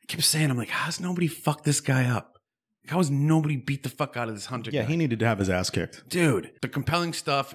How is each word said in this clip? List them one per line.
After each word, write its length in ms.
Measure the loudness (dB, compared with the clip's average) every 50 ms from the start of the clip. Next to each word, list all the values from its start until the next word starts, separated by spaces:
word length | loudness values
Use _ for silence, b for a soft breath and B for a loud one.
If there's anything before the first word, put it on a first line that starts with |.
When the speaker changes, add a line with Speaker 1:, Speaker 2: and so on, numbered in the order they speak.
| B -10
Speaker 1:
kept 160 | -6 0 0
saying, 260 | 2 2 4 2 2
I'm 60 | 2 0
like, 100 | -2 -2
"How's 300 | -2 -4 -2 -4 -4 -4
nobody 280 | -4 -4 -2 0 0 0
fucked 360 | -2 -2 -2 -2 -2 0 0
this 160 | 0 0 0
guy 240 | 2 2 2 2 2 2
up? 300 | 0 -2 -2 -6 _ _ _ _ _ _ _ _ _ _ _ -4
How 100 | 0 0
has 120 | 2 2
nobody 460 | 2 2 4 4 4 4 4 2 0
beat 280 | -2 -2 -4 -6 -4 -6
the 40 | -6
fuck 280 | -4 -4 -6 -4 -4
out 120 | -4 -4 -4
of 60 | -6
this 120 | -8 -10
Hunter 240 | -8 -8 -8 -6 -4
Speaker 2:
Yeah, 120 | -2 -2 0
Speaker 1:
guy?" 60 | 0
Speaker 2:
he 80 | 0
needed 220 | 0 2 0 2 2
to 60 | 2
have 120 | 2 2 2
his 100 | 2 2
ass 220 | 2 0 0 0
kicked. 380 | -2 -2 -4 -4 -6 -12 -12 -4
Speaker 1:
Dude, 420 | 0 2 4 4 4 2 0 -4 -10 -10 -8
the 60 | -6
compelling 440 | -4 -4 -2 0 0 0 0 -2 -4
stuff, 420 | -6 -4 -2 0 -2 -2 -4 -8